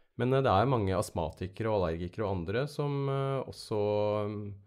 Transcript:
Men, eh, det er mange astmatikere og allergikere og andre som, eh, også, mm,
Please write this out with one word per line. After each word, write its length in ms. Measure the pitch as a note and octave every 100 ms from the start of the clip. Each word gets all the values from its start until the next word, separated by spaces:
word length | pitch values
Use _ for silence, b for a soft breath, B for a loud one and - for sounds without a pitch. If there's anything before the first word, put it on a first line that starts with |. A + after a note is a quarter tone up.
| b -
Men, 160 | B2
eh, 80 | C3+
det 80 | C3
er 160 | F#2+ B2
mange 240 | B2 F#2+
astmatikere 720 | F#2 - - D#2 - F#2 - A2
og 80 | G#2 E2+
allergikere 380 | E2 F2 - G2+
og 100 | F#2+
andre 300 | E2+ A2 C#3+
som, 400 | - C#3+ C#3 C#3
eh, 340 | C3+ C3+ C3+
også, 840 | - - - G#2+ G#2 G#2 G#2 G#2 G#2
mm, 240 | G#2 G#2 G2+